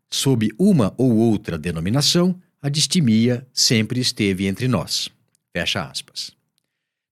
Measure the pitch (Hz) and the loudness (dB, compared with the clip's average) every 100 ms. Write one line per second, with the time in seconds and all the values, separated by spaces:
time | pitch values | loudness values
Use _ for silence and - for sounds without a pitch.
0 | - - 139 123 110 - 196 160 92 - | -10 -4 0 0 0 2 4 4 2 2
1 | 131 110 117 101 - 82 87 80 87 135 | 2 4 4 2 -4 -6 -6 -4 -2 0
2 | - 175 185 180 _ _ 143 151 - 185 | 0 2 0 -2 _ _ -6 -2 0 2
3 | 123 110 120 123 - - - 113 107 123 | 4 4 2 0 -6 -2 2 2 0 -2
4 | 117 - 101 92 98 95 127 101 71 - | -4 0 0 0 -2 -2 -2 -2 -2 -6
5 | - _ _ _ _ 87 82 101 69 - | -8 _ _ _ _ -6 -4 -6 -8 -12
6 | - - - _ _ _ _ _ _ _ | -14 -14 -14 _ _ _ _ _ _ _
7 | _ | _